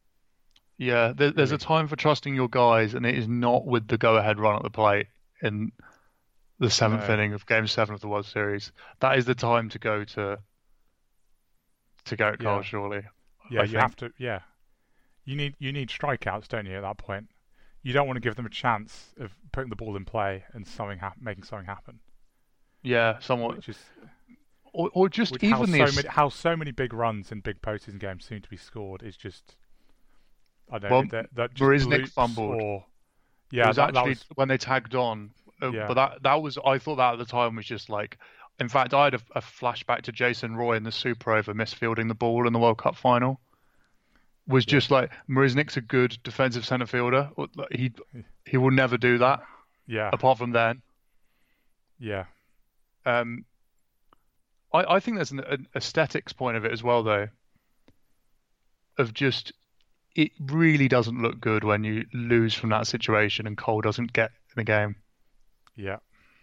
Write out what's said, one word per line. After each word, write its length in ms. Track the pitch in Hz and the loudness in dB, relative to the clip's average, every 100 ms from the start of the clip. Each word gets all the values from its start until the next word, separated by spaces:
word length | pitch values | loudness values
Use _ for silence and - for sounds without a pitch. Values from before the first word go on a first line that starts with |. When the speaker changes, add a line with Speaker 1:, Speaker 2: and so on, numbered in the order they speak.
| _ _ _ _ _ _ _ - | _ _ _ _ _ _ _ -6
Speaker 1:
Yeah, 320 | 127 120 117 | 0 2 2
there, 200 | 139 143 | 2 2
there's 180 | 156 135 | 4 2
a 40 | |
Speaker 2:
Really. 100 | 147 | 0
Speaker 1:
time 240 | - 160 156 | 0 0 0
for 80 | 151 | 0
trusting 400 | 151 147 143 135 | 2 0 0 -2
your 120 | 123 | 0
guys, 460 | 127 120 113 107 | 4 6 6 4
and 100 | 120 | 0
it 120 | 120 135 | -2 0
is 100 | 110 | -2
not 400 | 120 120 123 - | 0 2 2 2
with 220 | 120 110 | 0 0
the 100 | 113 | 2
go-ahead 400 | 117 110 107 104 | 6 6 4 2
run 160 | 107 | 2
at 80 | 104 | 0
the 80 | 110 | -2
plate 380 | 110 107 101 110 _ _ - | 2 4 4 -2 _ _ -8
in 300 | 113 104 110 - - _ _ _ _ _ _ - | -4 -4 -6 -10 -20 _ _ _ _ _ _ -2
the 100 | 117 | 0
seventh 380 | - 113 110 104 | 2 2 0 0
Speaker 2:
No. 60 | |
Speaker 1:
inning 180 | 107 104 | 0 0
of 140 | 104 - | -4 0
Game 200 | 110 107 | 0 0
seven 300 | 120 107 104 | 0 -2 -4
of 40 | |
the 60 | 104 | -6
World 200 | 104 101 | -6 -4
Series. 440 | 110 104 101 - - - - | -4 -4 -4 -10 -20 -20 -2
That 180 | 131 135 | 2 2
is 60 | |
the 100 | 123 | 2
time 360 | 127 117 117 110 | 0 2 0 0
to 80 | 113 | -6
go 240 | 113 107 | -4 -4
to, 340 | 101 - 101 101 101 _ _ _ _ _ _ _ _ _ _ _ _ _ _ _ | -6 -6 -4 -6 -12 _ _ _ _ _ _ _ _ _ _ _ _ _ _ _
to 120 | - 107 | -8 0
Gerrit 240 | 107 110 | 0 0
Speaker 2:
Yeah. 140 | 117 | -2
Speaker 1:
Cole, 80 | 101 | -2
surely. 400 | 98 104 101 104 104 _ _ _ - | -2 -6 -6 -8 -10 _ _ _ -6
Speaker 2:
Yeah, 100 | 113 | -2
Speaker 1:
I 40 | |
Speaker 2:
you 60 | 104 | 0
Speaker 1:
think. 120 | 113 | 2
Speaker 2:
have 140 | 123 - | 0 -2
to. 160 | 120 - | -14 -10
Yeah, 220 | 123 101 - _ _ _ _ _ _ _ | -8 -8 -10 _ _ _ _ _ _ _
you 120 | - 143 | -10 -6
need, 180 | 143 139 | -6 -6
you 140 | 135 | -8
need 160 | 143 127 | -8 -8
strikeouts, 600 | - 143 127 104 101 - | -6 -4 -4 -4 -6 -6
don't 180 | 113 98 | -8 -8
you? 100 | 95 | -8
At 60 | |
that 160 | 98 104 | -8 -10
point, 300 | - 98 110 _ _ _ - - | -10 -10 -12 _ _ _ -20 -14
you 100 | 127 | -2
don't 140 | 135 139 | 0 0
wanna 140 | 127 | -2
give 160 | 120 107 | -4 -4
them 100 | 113 | -8
a 40 | |
chance 640 | - 127 107 110 - - - | -4 -2 -2 -4 -20 -20 -18
of 160 | 110 - - | -18 -18 -10
putting 180 | - 131 | -8 -6
the 60 | 104 | -8
ball 200 | 110 98 | -8 -10
in 80 | |
play 400 | 95 113 98 95 - | -6 -4 -2 -4 -10
and 140 | 120 98 | -16 -14
something 320 | - 101 95 | -10 -10 -8
hap-, 220 | 98 - | -10 -10
making 240 | 117 98 | -12 -12
something 220 | 98 107 92 | -12 -14 -12
happen. 320 | 98 - - - - _ _ _ _ _ _ | -14 -16 -20 -20 -20 _ _ _ _ _ _
Speaker 1:
Yeah, 360 | 127 120 113 110 | 0 2 2 0
somewhat. 380 | - 123 117 156 | -2 -2 -2 -8
Speaker 2:
Which 120 | - | -14
is 80 | 104 - - - _ _ _ _ _ _ | -18 -20 -20 -20 _ _ _ _ _ _
Speaker 1:
Or, 180 | 175 170 | -6 -2
or 160 | 180 190 | 2 2
just 240 | 220 226 | 2 -2
Speaker 2:
which 100 | 127 | 2
how 200 | 208 220 | 2 4
Speaker 1:
even 40 | 226 | 4
Speaker 2:
so 60 | |
Speaker 1:
the 100 | 156 | 4
ass- 140 | 143 139 | 4 2
Speaker 2:
many, 120 | 139 | 0
how 200 | - 143 | 2 2
so 280 | - 165 165 | 2 -2 -2
many 140 | 151 | -4
big 220 | 123 127 | -4 -4
runs 400 | 117 117 107 95 | -2 -2 -2 -8
in 80 | 110 | -10
big 200 | 110 101 | -10 -8
postseason 360 | 113 107 - 98 | -8 -8 -10 -12
games 260 | 98 92 - | -10 -12 -14
seem 160 | 104 | -16
to 60 | - | -14
be 80 | 95 | -20
scored 460 | - 113 101 95 | -16 -14 -14 -14
is 140 | 113 - | -16 -14
just, 400 | 101 - _ _ - - _ _ _ _ _ _ _ _ - | -16 -16 _ _ -20 -20 _ _ _ _ _ _ _ _ -14
I 80 | 113 | -6
don't 120 | 101 | 2
Speaker 1:
Well, 120 | 127 | 2
Speaker 2:
know, 40 | - | 2
that, 140 | 113 113 | -4 -8
that 200 | 117 120 | -6 -6
just 80 | 123 139 139 135 | 2 4 4 4
Speaker 1:
Marisnik 120 | 143 | 0
Speaker 2:
bloops 60 | 131 | 0
Speaker 1:
fumbled. 480 | - 120 113 107 117 | -2 -2 -2 -4 -4
Speaker 2:
or, 220 | 104 101 - _ _ _ _ _ - | -4 -6 -10 _ _ _ _ _ -6
Speaker 1:
It 60 | 123 | 2
Speaker 2:
yeah, 120 | 113 | 4
Speaker 1:
was 80 | 123 | 4
Speaker 2:
that, 180 | 143 | 2
that 60 | 131 | 4
Speaker 1:
actually 100 | 127 | 0
Speaker 2:
was 140 | 127 - | -2 -6
Speaker 1:
when 140 | - 135 | -2 0
they 100 | 131 | 0
tagged 360 | - 131 113 | 0 -2 -2
on, 360 | 127 120 107 104 _ _ - | -2 -2 -4 -10 _ _ -8
uh, 100 | 131 | -6
Speaker 2:
Yeah. 140 | 113 107 | -4 -2
Speaker 1:
but 60 | |
that, 280 | 123 135 - | 2 0 0
that 200 | 135 151 | 0 2
was, 160 | 151 135 | -2 -2
I 140 | 135 135 | 0 0
thought 180 | 156 139 | -2 0
that 180 | 123 | 2
at 40 | 120 | 0
the 60 | |
time 320 | 120 120 117 113 | -4 -2 -2 -2
was 100 | 101 | -10
just, 220 | 110 - | -12 -8
like, 300 | 104 107 - - - - - | -8 -8 -12 -20 -20 -14 -8
in 80 | 120 | 0
fact, 260 | 135 123 | 0 2
I 100 | 139 | 4
had 100 | 143 | 4
a, 60 | 123 117 127 | 2 -6 -10
a 40 | |
flashback 640 | - - 123 120 - 120 | -8 -6 -4 -4 -2 -4
to 100 | - | -4
Jason 440 | 110 123 117 117 123 | -2 -2 -2 -6 -4
Roy 200 | 120 113 | 0 0
in 60 | |
the 100 | 110 | -2
Super 400 | - 127 117 - | -6 -4 -4 0
Over 220 | 110 107 | 0 0
misfielding 540 | 104 110 - 117 113 113 | -4 -4 -4 -2 -2 -2
the 60 | |
ball 320 | 110 117 117 117 | 0 0 2 2
in 60 | |
the 60 | 117 | 4
World 200 | 117 110 | 4 2
Cup 180 | 127 - | -2 0
final. 440 | 127 123 127 135 _ _ _ _ _ _ _ _ _ _ - | 2 2 2 -4 _ _ _ _ _ _ _ _ _ _ 0
Was 180 | 127 113 | 2 4
Speaker 2:
Yeah. 40 | |
Speaker 1:
just 200 | 143 - | 4 4
like, 220 | 139 127 - - | 4 2 -4 -2
"Marisnik's 480 | 135 139 127 147 - | 2 2 2 -2 -4
a 40 | |
good 360 | 113 131 127 117 | -2 2 2 0
defensive 420 | - - 131 120 | -6 0 0 0
centre 220 | - 123 117 | -4 -4 -2
fielder. 440 | 123 123 131 143 | -2 2 2 0
What, 200 | 151 143 - | -6 -10 -10
like, 160 | 135 | -8
he, 200 | 123 127 113 - | -4 -4 -6 -20
Speaker 2:
Yeah. 80 | 123 - - - | -20 -20 -20 -2
Speaker 1:
he 100 | 131 | 2
will 140 | 131 | 4
never 260 | 135 131 120 | 4 4 2
do 220 | 123 120 | 2 4
that 240 | 123 139 - - _ _ - | 4 2 -4 -20 _ _ -8
Speaker 2:
Yeah. 240 | 110 104 | -4 -2
Speaker 1:
apart 260 | 117 131 123 | 2 2 2
from 140 | 120 | 2
then." 280 | 117 117 127 _ _ _ _ _ _ _ _ _ _ _ - | 2 2 0 _ _ _ _ _ _ _ _ _ _ _ -14
Speaker 2:
Yeah. 280 | 113 98 90 _ _ _ _ _ _ _ | -6 -6 -8 _ _ _ _ _ _ _
Speaker 1:
Um, 400 | 127 120 117 120 - _ _ _ _ _ _ _ _ _ _ _ _ | 0 0 -2 -8 -16 _ _ _ _ _ _ _ _ _ _ _ _
I, 240 | 160 - 190 | 0 4 2
I 40 | |
think 160 | 240 214 | 0 -4
there's 160 | 151 | -4
an, 80 | 135 | -6
an 280 | 135 139 - | -6 -8 -8
aesthetics 580 | 139 - - 151 - - | -10 -4 0 0 -2 -8
point 240 | - 127 113 | -6 -4 -2
of 80 | |
it 80 | 113 | -4
as 100 | 113 | -2
well, 200 | 120 120 | 0 2
though, 260 | 110 101 104 - _ _ _ _ _ _ _ _ _ _ _ _ _ _ _ - | 2 0 -2 -10 _ _ _ _ _ _ _ _ _ _ _ _ _ _ _ -2
of 160 | 117 | -2
just, 400 | 110 139 - - - _ _ _ _ _ | 0 -2 -2 -8 -18 _ _ _ _ _
it 180 | - 151 - | 0 0 -2
really 480 | 135 156 165 147 131 | -2 4 6 6 6
doesn't 320 | 127 113 120 | 4 2 0
look 200 | 117 117 | -2 -2
good 220 | 117 107 | 0 2
when 200 | 104 104 | 2 2
you 220 | 107 107 - | 0 -4 -6
lose 420 | 123 117 120 113 | -4 2 4 4
from 160 | - 113 | 0 0
that 160 | 110 113 | 0 0
situation 600 | 117 - 107 104 - 110 | -4 2 2 2 0 -6
and 100 | 104 | -6
Cole 240 | - 107 | -2 0
doesn't 320 | 110 107 120 | 0 -2 -2
get 180 | - 113 | 0 0
in 240 | _ _ - | _ _ -6
the 80 | |
game. 320 | 107 107 104 104 _ _ _ _ _ _ _ - | 0 2 0 -6 _ _ _ _ _ _ _ -12
Speaker 2:
Yeah. 220 | 98 107 _ _ _ _ | -10 -10 _ _ _ _